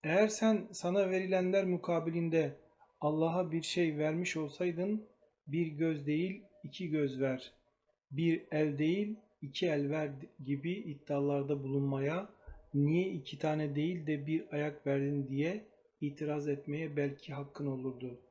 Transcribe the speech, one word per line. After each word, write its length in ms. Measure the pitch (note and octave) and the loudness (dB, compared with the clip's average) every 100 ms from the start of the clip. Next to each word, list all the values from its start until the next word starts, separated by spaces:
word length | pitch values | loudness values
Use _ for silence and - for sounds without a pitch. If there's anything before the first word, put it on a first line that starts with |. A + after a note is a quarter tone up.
Eğer 260 | D#3 F3+ G#3+ | 2 4 4
sen 400 | G#3+ A3 G#3 - | 4 4 2 0
sana 380 | - F3 F#3+ F#3+ | -6 0 2 2
verilenler 540 | F#3 F#3 F#3 F#3 F#3+ | 2 2 2 4 2
mukabilinde 920 | F#3+ F3 F3 E3+ D#3+ E3+ E3+ D#3+ D3 C#3+ - _ - _ | 2 0 0 0 0 -2 2 2 2 -4 -20 _ -20 _
Allah'a 520 | D3+ D#3 E3 E3+ F3+ | 0 2 2 2 0
bir 100 | E3 | 0
şey 360 | D#3 F#3 E3+ D3 | -2 2 2 2
vermiş 380 | D3+ D#3+ F3 D#3+ | 0 2 0 -2
olsaydın, 720 | D3+ - F3+ E3 F#3+ G#3+ - _ _ _ - | -4 -2 -2 0 -2 -2 -4 _ _ _ -4
"Bir 200 | D3+ E3 | 0 0
göz 400 | D3 E3 D3+ C#3 | 0 0 0 0
değil, 360 | D3+ F#3 G3 - - | 0 0 -4 -12 -16
iki 260 | - - F3 | -14 -8 -2
göz 300 | D3+ C#3+ C3 | 2 2 2
ver, 320 | C3+ C3 - _ _ _ _ _ _ | 0 0 -6 _ _ _ _ _ _
bir 320 | C#3 E3 E3 - | 0 2 2 0
el 280 | D3+ D3+ C#3 | 2 2 2
değil, 380 | D3+ F#3+ G#3 G#3+ - _ | 2 2 0 -4 -12 _
iki 240 | C#3+ - F3 | -12 -2 0
el 240 | D3+ C#3+ | 2 0
ver." 200 | D#3 D3+ C3+ C#3+ - | 0 -2 -6 -14 -14
gibi 280 | C3 C#3 D#3 | -4 -2 -2
iddialarda 920 | F#3+ - C#3+ - C#3+ C#3+ C#3+ C#3 C#3+ | -4 -6 -10 -4 0 2 2 0 -2
bulunmaya, 680 | C3+ C#3 C#3 C#3 C#3 E3 G#3+ - - - - | 0 0 2 0 0 -2 -6 -14 -18 -18 -2
"Niye 340 | C#3+ C#3+ E3 F#3+ | 2 4 4 2
iki 300 | F#3 C#3 C#3+ | -2 -8 -2
tane 360 | D#3+ D3+ D3+ | 0 0 0
değil 320 | C#3+ D#3 F3+ D3+ | 0 0 -2 -2
de 200 | D3+ C#3+ | -2 0
bir 180 | D#3+ - | -2 -2
ayak 360 | D3 D3+ D3 - | -2 -2 -2 0
verdin?" 420 | C#3 C#3 C#3+ C3+ | 2 2 0 -2
diye 360 | C3+ D#3 G#3 - _ _ _ | 0 0 -2 -8 _ _ _
itiraz 480 | D3 C#3 D3+ D3 C#3+ | -6 -4 -4 -2 -2
etmeye 480 | C#3 C#3 D3 D#3+ D3 | -4 -4 -4 -4 0
belki 360 | C#3+ C#3 - | -2 -2 -10
hakkın 340 | C#3 C#3 - C#3+ | -8 -8 -6 -4
olurdu. 540 | C3 C3 B2 B2 A#2+ - | -4 -4 -6 -10 -10 -18